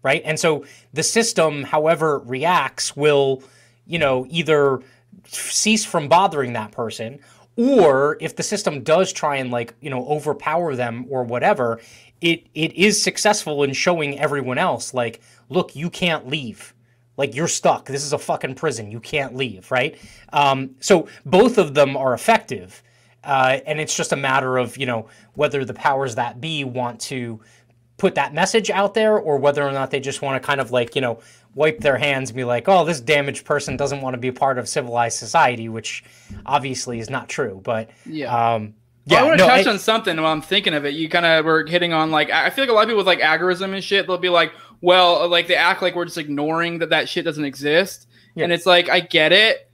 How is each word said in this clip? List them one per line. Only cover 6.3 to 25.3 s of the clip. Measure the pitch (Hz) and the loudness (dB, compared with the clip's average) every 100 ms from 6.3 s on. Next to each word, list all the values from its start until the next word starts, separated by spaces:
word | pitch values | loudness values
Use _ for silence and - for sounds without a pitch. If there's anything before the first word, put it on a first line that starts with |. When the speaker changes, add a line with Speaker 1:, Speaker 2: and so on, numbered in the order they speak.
| 156 123 | 0 -4
Speaker 1:
that | 117 107 | -4 -8
person, | - 113 - 113 - _ _ _ - | -6 -8 -6 -10 -12 _ _ _ 0
or | 240 269 165 135 143 - | 4 6 6 6 2 0
if | 156 - | -8 -6
the | |
system | 165 202 202 147 | -6 -4 -4 -4
does | 120 160 185 | 2 2 2
try | - 156 139 | -2 -4 -2
and, | 127 | -4
like, | 123 117 - | -4 -6 -10
you | 156 | -8
know, | 131 123 | -8 -4
overpower | 151 147 143 151 160 175 127 | -4 -2 -4 -2 -2 -2 -2
them | 120 117 127 | -4 -6 -8
or | 135 | -6
whatever, | 123 120 165 202 120 113 - - - _ | -4 0 0 2 0 -2 -10 -20 -20 _
it, | 170 165 _ 156 | -2 -2 _ -6
it | 160 | -6
is | - 202 196 | 2 2 2
successful | - - 214 208 - 143 | -2 0 0 0 -2 -2
in | 143 | -2
showing | 135 - 175 143 143 | 0 0 0 -2 -2
everyone | 151 139 123 127 | -2 -2 -2 -2
else, | 180 123 - | -2 -2 -6
like, | 127 120 - _ _ _ | -4 -4 -6 _ _ _
"Look, | 156 170 139 | -2 -2 -6
you | 165 | -10
can't | - 180 156 123 | -2 -2 -2 -4
leave. | 151 123 98 - _ _ _ _ - | -8 -8 -14 -20 _ _ _ _ -4
Like, | 139 127 | -4 -2
you're | 165 | -4
stuck. | - 180 120 - | 0 0 0 -2
This | 139 | -8
is | 143 | -4
a | 147 | -6
fucking | - 151 143 131 | -4 -6 -6 -4
prison. | 160 117 104 | -4 -4 -10
You | 113 | -14
can't | - 151 135 123 | -6 -4 -4 -6
leave," | 131 95 - | -8 -8 -4
right? | 127 143 - - - - | -2 -2 -6 -20 -20 -4
Um, | 151 143 135 135 - | 2 2 2 -4 -10
so | - 185 - - 139 | 2 2 2 -14 2
both | 180 247 240 | 4 6 4
of | 160 139 | 2 4
them | 139 139 | 4 4
are | 135 | -2
effective. | 117 - 269 - 113 90 - _ _ _ _ | 0 2 0 0 -12 -12 -20 _ _ _ _
Uh, | - 135 131 135 139 | -2 2 4 2 -2
and | 151 | -6
it's | 156 - | -4 -4
just | 165 | -2
a | 151 | -2
matter | 139 135 131 127 | 2 0 2 0
of, | 120 123 | -2 -4
you | 131 | -4
know, | 117 110 - _ | -4 -8 -20 _